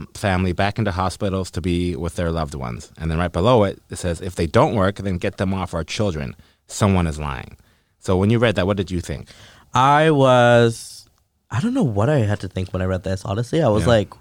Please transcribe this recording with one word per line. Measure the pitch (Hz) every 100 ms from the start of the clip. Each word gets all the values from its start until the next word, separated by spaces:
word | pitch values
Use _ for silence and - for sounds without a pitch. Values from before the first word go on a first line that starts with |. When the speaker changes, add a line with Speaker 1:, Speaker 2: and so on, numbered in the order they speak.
| -
Speaker 1:
family | - 104 92 92
back | 85 98 101
into | 104
hospitals | 90 95 - 101 95 95
to | -
be | 90 87 87 69
with | 85 -
their | 85
loved | 82 73 71
ones." | 62 58 - -
And | 80
then | 80
right | 87
below | - 113 127 98
it, | - _
it | 95
says, | 90 82
"If | 92 -
they | 92
don't | 113 151 104
work, | 95 98
then | 98 87
get | 101 -
them | 95
off | 95 90
our | 85
children. | 78 - 104 78 65 - _ _ -
Someone | - 101 95 82
is | 73
lying." | 76 64 - - _ _ _ _
So | - 92
when | 101
you | 117
read | 117 95
that, | 92
what | 101
did | 92
you | 87
think? | - 69 67 - - - _
Speaker 2:
I | 123 135 147 160
was, | 147 131 127 120 120 117 117 - - - _ _ _ _
I | 113
don't | 214
know | 269
what | 156 101 117
I | 151
had | 104 104
to | 95
think | 92 92
when | 92
I | 92
read | 92
this. | 92 95 -
Honestly, | 101 120 160
I | 139
was | 107
Speaker 1:
Yeah. | -
Speaker 2:
like, | 113 98 -